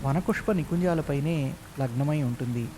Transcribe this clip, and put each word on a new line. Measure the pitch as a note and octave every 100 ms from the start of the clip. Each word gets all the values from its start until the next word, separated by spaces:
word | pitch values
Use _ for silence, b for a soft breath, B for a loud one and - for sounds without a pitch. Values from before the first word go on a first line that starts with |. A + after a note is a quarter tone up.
వనపుష్ప | C#3 D3 F#3 G#3 -
నికుంజాలపైనే | G3 D3+ E3+ F3+ E3 D3+ C#3 D3 E3 C3+ - - -
లగ్నమై | C3 A#2+ C#3+ D3+
ఉంటుంది. | C3+ A#2+ B2 A#2+ A2+